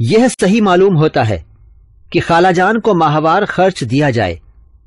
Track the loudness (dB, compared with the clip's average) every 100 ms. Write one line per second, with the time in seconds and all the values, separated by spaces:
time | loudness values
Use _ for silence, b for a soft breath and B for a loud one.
0 | 0 2 2 0 0 2 2 2 2 2
1 | 0 0 -2 -4 -8 -20 -20 -20 _ _
2 | -6 -4 0 2 2 2 0 0 0 0
3 | 0 0 0 0 -2 0 -2 -2 -4 -2
4 | 0 -2 -4 -6 -16 _ -20 _